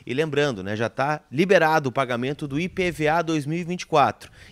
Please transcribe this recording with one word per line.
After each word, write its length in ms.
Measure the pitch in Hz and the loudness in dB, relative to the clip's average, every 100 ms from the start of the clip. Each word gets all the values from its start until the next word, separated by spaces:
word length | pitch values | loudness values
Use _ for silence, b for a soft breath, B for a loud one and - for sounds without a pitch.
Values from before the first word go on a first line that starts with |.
| - | -6
E 80 | |
lembrando, 480 | 131 165 139 147 98 | -2 0 2 0 0
né, 140 | 95 107 | -4 -2
já 120 | 113 | -2
tá 340 | - 139 151 _ | -2 -2 -4 _
liberado 600 | 127 180 180 156 160 135 | -2 4 4 4 2 0
o 40 | |
pagamento 540 | 139 127 120 127 147 147 | -2 -2 -2 -4 -6 -6
do 140 | 143 | -4
I 80 | 180 | -4
P 240 | 190 180 | -2 -4
V 160 | 143 151 | 0 0
A 120 | 170 | 0
dois 240 | 165 160 139 | 0 -2 -2
mil 120 | 170 | -6
e 60 | |
vinte 180 | 170 180 | -6 -8
e 40 | - | 0
quatro. 440 | 151 117 - - B B | 4 4 0 -16 B B